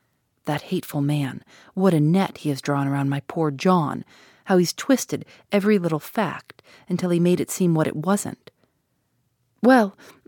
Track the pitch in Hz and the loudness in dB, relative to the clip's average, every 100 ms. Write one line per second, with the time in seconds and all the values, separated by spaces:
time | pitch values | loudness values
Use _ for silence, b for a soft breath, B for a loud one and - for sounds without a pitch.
0 | _ _ _ _ - 147 - 180 - 147 | _ _ _ _ -6 -6 -4 -8 -6 -4
1 | 143 147 135 127 - b b - 185 165 | -2 -2 -4 -8 -16 b b 0 2 4
2 | 147 180 190 - 151 139 - 143 139 139 | 4 2 0 -4 -6 -4 -2 -2 -2 -2
3 | 139 143 - - 156 139 190 185 147 - | -2 -4 -6 -4 -4 0 2 2 0 -6
4 | - b b b - 190 175 - - 262 | -12 b b b 0 2 2 -2 -2 -2
5 | - - - b b 202 196 214 170 156 | -2 -8 -10 b b 0 2 2 2 -4
6 | - - 185 135 - - b b - 180 | -4 -4 -4 -6 -14 -20 b b -6 -4
7 | 180 175 175 180 - - 180 160 156 - | 0 2 4 2 -2 0 2 2 0 -2
8 | 160 202 - - - _ _ _ _ _ | -2 -2 -4 -12 -18 _ _ _ _ _
9 | _ _ _ _ _ _ 226 262 202 - | _ _ _ _ _ _ 4 6 4 -4
10 | B B | B B